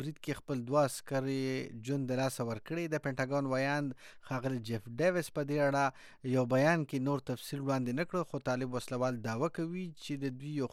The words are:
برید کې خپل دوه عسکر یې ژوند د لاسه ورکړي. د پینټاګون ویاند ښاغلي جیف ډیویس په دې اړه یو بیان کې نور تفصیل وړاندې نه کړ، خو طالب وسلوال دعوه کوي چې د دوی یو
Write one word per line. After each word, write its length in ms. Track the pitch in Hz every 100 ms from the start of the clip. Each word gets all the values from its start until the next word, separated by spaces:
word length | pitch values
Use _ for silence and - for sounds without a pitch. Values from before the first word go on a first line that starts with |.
برید 180 | 135 151
کې 200 | - 139
خپل 200 | - 135 120
دوه 160 | 147
عسکر 440 | 139 - - 135 135
یې 600 | 135 131 131 131 117 113
ژوند 200 | 139 127
د 80 | 127
لاسه 240 | 135 - 117
ورکړي. 340 | 110 - 165 170
د 100 | 151 143
پینټاګون 400 | 131 131 143 139
ویاند 440 | 131 139 147 143 - - - -
ښاغلي 320 | 131 131 127 110
جیف 180 | 113 113 117
ډیویس 300 | 170 180 156 -
په 40 | 143
دې 80 | 147 143
اړه 640 | 139 139 - - - 131 127
یو 100 | 120
بیان 320 | 127 147 170 143
کې 220 | 139 131
نور 180 | 143 -
تفصیل 280 | 123 - 143
وړاندې 320 | 139 131 120 127
نه 60 | 175
کړ، 120 | 185 165
خو 100 | 143 135
طالب 280 | 127 131 123
وسلوال 420 | - 123 127 120 110
دعوه 220 | 113 160 165
کوي 260 | 165 180 180 151
چې 100 | - 143
د 160 | 139 127
دوی 140 | 143 151
یو 100 | 123